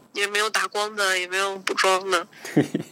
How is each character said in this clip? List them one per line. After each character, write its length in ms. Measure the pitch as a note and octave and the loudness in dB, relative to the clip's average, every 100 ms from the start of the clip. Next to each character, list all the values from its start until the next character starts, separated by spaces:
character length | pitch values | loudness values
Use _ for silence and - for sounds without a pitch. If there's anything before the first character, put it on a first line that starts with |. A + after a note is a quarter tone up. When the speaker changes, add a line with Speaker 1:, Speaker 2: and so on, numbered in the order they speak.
| - | -12
Speaker 1:
也 120 | - G3+ | -4 -2
没 120 | G#3 | 0
有 100 | G#3+ | 0
打 180 | G#3 F#3+ | 0 -2
光 280 | G#3 G#3 G#3+ | -2 -2 0
的， 220 | G3 F#3 | 0 0
也 80 | F3+ | 0
没 100 | F#3+ | -2
有 200 | G3 G3 | -2 -2
补 160 | F#3+ | -4
妆 360 | F#3+ F#3+ F#3 F#3+ | 0 4 2 2
的。 160 | F3 - - - | 0 -2 -10 0
Speaker 2:
对， 120 | - D3 F#3 - | 2 2 -2 -6